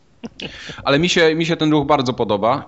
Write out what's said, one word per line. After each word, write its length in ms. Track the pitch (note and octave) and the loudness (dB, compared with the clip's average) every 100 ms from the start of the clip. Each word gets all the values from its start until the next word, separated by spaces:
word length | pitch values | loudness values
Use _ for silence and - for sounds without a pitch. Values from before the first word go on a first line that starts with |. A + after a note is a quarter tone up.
| _ _ - - F#3+ - - - | _ _ -18 -16 -16 -16 -18 -10
Ale 140 | - C#3+ | -2 0
mi 100 | F3 | 2
się, 260 | F#3 D#3+ | 4 2
mi 120 | D#3+ E3 | 2 -2
się 100 | D#3+ | 0
ten 160 | D#3 | 2
ruch 140 | D3+ C#3 | 2 2
bardzo 260 | D3 B2 | 0 0
podoba 520 | A#2+ A2 G#2 A2 C#3 | -2 -2 0 0 0